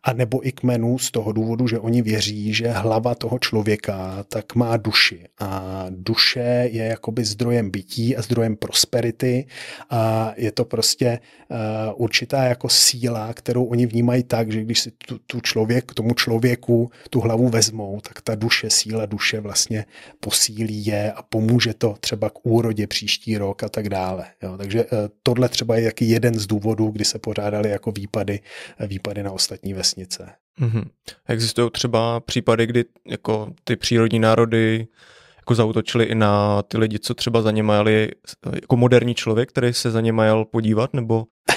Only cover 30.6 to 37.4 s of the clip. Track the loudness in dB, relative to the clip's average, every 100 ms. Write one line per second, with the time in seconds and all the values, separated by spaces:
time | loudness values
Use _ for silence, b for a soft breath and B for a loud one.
30.6 | 0 0 -4 _ -20 B -4 -2 0 2
31.6 | 0 0 0 2 2 -2 -2 -2 2 2
32.6 | 4 2 0 _ -12 -8 -2 -2 -4 -12
33.6 | -6 -4 2 2 4 4 4 4 4 4
34.6 | 2 0 -4 b b b b b 0 2
35.6 | 4 2 0 0 2 4 4 4 4 2
36.6 | 0 0 0 0 -6 -4 0 2